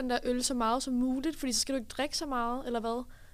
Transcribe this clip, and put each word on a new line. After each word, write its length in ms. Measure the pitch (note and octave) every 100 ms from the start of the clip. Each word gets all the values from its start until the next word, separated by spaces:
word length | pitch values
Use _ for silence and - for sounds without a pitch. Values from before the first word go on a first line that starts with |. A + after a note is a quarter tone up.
den 80 | B3+
der 80 | A#3+
øl 200 | - B3
så 100 | B3
meget 300 | B3+ A3+ B3
som 100 | C4+
muligt, 460 | B3 B3+ C4 D4 D4+
fordi 120 | C4+
så 60 | A#3
skal 140 | - C4+
du 20 |
ikke 120 | A3
drikke 280 | - C#4+ -
så 80 | D#4
meget, 360 | C4 A#3 B3 C4
eller 140 | A#3+
hvad? 240 | A3+ A#3 B3 - -